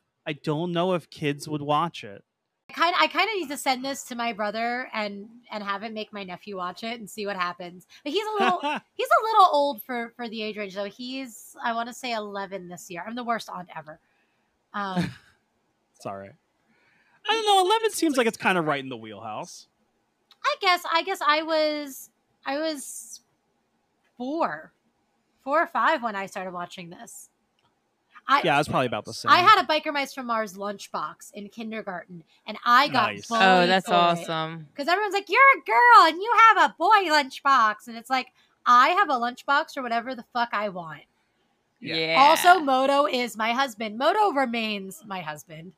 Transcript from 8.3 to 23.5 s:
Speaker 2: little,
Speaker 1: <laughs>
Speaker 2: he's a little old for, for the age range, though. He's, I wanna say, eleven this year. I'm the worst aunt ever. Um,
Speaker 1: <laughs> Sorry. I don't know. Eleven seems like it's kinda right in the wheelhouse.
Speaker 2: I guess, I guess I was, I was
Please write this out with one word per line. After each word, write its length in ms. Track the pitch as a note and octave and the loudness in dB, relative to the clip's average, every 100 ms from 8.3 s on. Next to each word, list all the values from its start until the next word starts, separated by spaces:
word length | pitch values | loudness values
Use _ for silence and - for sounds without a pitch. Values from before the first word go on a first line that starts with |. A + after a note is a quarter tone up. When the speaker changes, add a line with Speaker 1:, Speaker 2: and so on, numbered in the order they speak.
| G#4+ | 0
Speaker 2:
little, 180 | F#4+ - | 0 0
Speaker 1:
<laughs> 340 | D4 C4+ - | -2 -6 -8
Speaker 2:
he's 140 | - B4+ | -8 2
a 160 | D#5 | 2
little 240 | A4 A4 F4+ | 4 6 6
old 320 | D4 C#4+ A3 | 6 0 -2
for, 300 | - A#3+ A#3 - | -8 -8 -8 -10
for 120 | A#3+ | -12
the 140 | A3+ | -8
age 160 | G#3+ G#3 | -8 -8
range, 160 | G3+ | -10
though. 100 | F#3 | -8
He's, 720 | G3+ G3 B3 C4 C4 G#3+ - - | -10 -10 -12 -10 -12 -16 -20 -8
I 80 | B3 | -6
wanna 220 | A#3 A#3 | -4 -6
say, 180 | A#3 B3+ | -10 -8
eleven 560 | A3+ G#3 G3+ G3 F#3+ F3 | -6 -8 -10 -10 -10 -14
this 220 | F3 - | -16 -14
year. 120 | E3+ F#3+ | -12 -10
I'm 80 | |
the 100 | A#3 | -10
worst 240 | A#3 A3+ - | -6 -6 -6
aunt 200 | F#3 F3+ | -14 -14
ever. 240 | D#3+ D3+ D#3+ _ _ _ _ _ _ _ | -16 -18 -20 _ _ _ _ _ _ _
Um, 360 | G#3 G3 F#3 F3+ - _ _ _ | -10 -6 -4 -6 -8 _ _ _
Speaker 1:
<laughs> 460 | _ _ _ _ _ | _ _ _ _ _
Sorry. 300 | A#2+ G2 G2 D3 _ _ _ _ _ _ _ _ - | -12 -12 -16 -20 _ _ _ _ _ _ _ _ -2
I 40 | |
don't 120 | A4 G#4+ | 0 4
know. 180 | G4 F#4 | 4 6
Eleven 240 | A4 A4 | 2 2
seems 240 | - E4 C4+ | 0 0 2
like 80 | A3+ | 0
it's 100 | - | 0
kinda 240 | A3+ F#3 | 0 2
right 200 | D#3 C#3+ | 0 -2
in 80 | C3+ | -4
the 60 | B2 | -10
wheelhouse. 720 | A2 G2+ A2 A2 F3 - - _ _ _ _ _ _ _ | -12 -14 -10 -10 -10 -16 -20 _ _ _ _ _ _ _
Speaker 2:
I 120 | C5 D5 | -4 -2
guess, 220 | F#4+ F4 - | 0 0 0
I 100 | E4 | -2
guess 180 | E4 F#4+ D4 | -2 -4 0
I 160 | D4+ | 0
was, 680 | D#4+ D#4+ D4+ D4+ D4 C4+ - _ _ _ | 0 0 0 -2 -8 -14 -20 _ _ _
I 140 | - C#4 | -8 -4
was 600 | D#4+ D4 - - - - _ _ _ | -4 -6 -10 -16 -18 -20 _ _ _